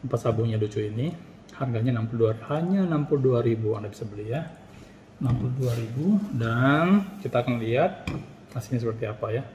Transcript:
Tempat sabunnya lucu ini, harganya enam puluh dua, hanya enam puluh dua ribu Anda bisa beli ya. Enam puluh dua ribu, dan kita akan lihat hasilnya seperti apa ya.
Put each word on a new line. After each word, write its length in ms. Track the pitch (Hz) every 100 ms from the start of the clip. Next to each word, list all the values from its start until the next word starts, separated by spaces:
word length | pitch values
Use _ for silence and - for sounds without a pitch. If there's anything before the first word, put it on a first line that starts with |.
Tempat 160 | 131 120
sabunnya 400 | 127 110 113 110
lucu 240 | 107 107
ini, 240 | 107 110 147 170 - - - -
harganya 400 | 127 117 120 117
enam 80 | 110
puluh 200 | 113 113
dua, 40 | 110 -
hanya 320 | 147 170 196
enam 240 | 185 151 143
puluh 140 | 143 131
dua 80 | 123
ribu 320 | 120 110 107
Anda 160 | 107 104
bisa 160 | -
beli 240 | 107 101 107
ya. 120 | 135 165 - - - - - - -
Enam 140 | 127 -
puluh 140 | 123 131
dua 160 | 123 117
ribu, 440 | 113 123 170 208 - 120
dan 720 | 113 117 131 147 170 202 190 -
kita 160 | 127 123
akan 160 | 120 120
lihat 480 | 113 120 180 - - 139 - - -
hasilnya 320 | 131 - 123
seperti 240 | 117 110 113
apa 180 | 110 110
ya. 120 | 113 -